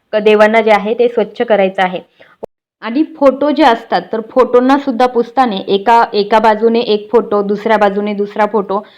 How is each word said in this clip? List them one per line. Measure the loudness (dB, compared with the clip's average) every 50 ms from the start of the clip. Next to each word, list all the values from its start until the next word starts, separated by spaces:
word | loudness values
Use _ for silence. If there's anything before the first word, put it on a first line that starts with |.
| _ _ -4
क-, |
देवांना | 0 2 4 4 4 4 4 4 2
जे | 2 2
आहे | 2 2 0 -2 -2
ते | 0 0
स्वच्छ | 0 0 -2 -4 -4 -4 -6
करायचं | -2 0 0 2 0 0 0 -2
आहे. | -4 -4 -4 -8 -12 _ _ _ -20 _ _ _ -20 -20 _ _ _ _ _ _
आणि | -10 -6 -4 -4 -4 -4 -2
फोटो | 0 2 2 2 2 0 -2
जे | 0 2 2
असतात | 2 2 0 -2 -4 -4 -4 -4 -6 -8
तर | -8 -8 -2
फोटोंना | 0 0 2 2 2 2 2 2 0
सुद्धा | 0 -2 -2 -2 0 0
पुसताना | 0 0 -2 -4 -2 -2 -2 -2 0 -2 -6 -4
एका, | -2 -2 0 2 2 2 2 2 0 0
एका | -4 -2 0 0 2
बाजूने | 2 2 2 2 0 0 0 0
एक | -2 -2 -2 -4 -2 0
फोटो, | 0 0 0 0 -2 -2
दुसऱ्या | -2 -2 -4 -4 -2 0 0
बाजूने | 2 2 0 0 -2 -4 -4 -4
दुसरा | -6 -6 -6 -4 -4 -2
फोटो, | -2 -2 -4 -4 -4 -6 -6 -8 -10 _